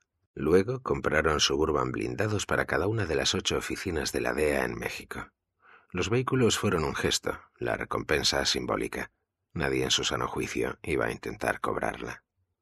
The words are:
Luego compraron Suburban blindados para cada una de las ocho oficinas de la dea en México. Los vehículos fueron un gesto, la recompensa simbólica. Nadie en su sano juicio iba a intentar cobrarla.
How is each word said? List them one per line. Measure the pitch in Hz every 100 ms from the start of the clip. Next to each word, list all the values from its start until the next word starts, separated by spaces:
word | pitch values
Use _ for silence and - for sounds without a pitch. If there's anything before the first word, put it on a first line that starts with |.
| _ _ _
Luego | - 71 90 101 127
compraron | - 69 64 76 78 73
Suburban | - 71 78 73 65
blindados | 55 57 64 107 101 -
para | 67 67
cada | 69 92
una | 113 87
de | 71
las | - 95
ocho | - 71
oficinas | - - 95 80 65
de | 67
la | 60
dea | 64 76 69 62
en | 58
México. | - - - - - _ _ _ - - _
Los | 90 87
vehículos | 120 127 131 113 -
fueron | 104 87
un | 71
gesto, | 69 73 - - - - -
la | 60 53
recompensa | - - 58 73 - 69 67
simbólica. | 67 62 53 58 60 58 _ _ _ _
Nadie | - 69 65 65
en |
su | -
sano | 60 67 62
juicio | - 55 60 60 -
iba | - 69 57
a |
intentar | - - - - -
cobrarla. | - - 57 - 60 60 _ _ _ _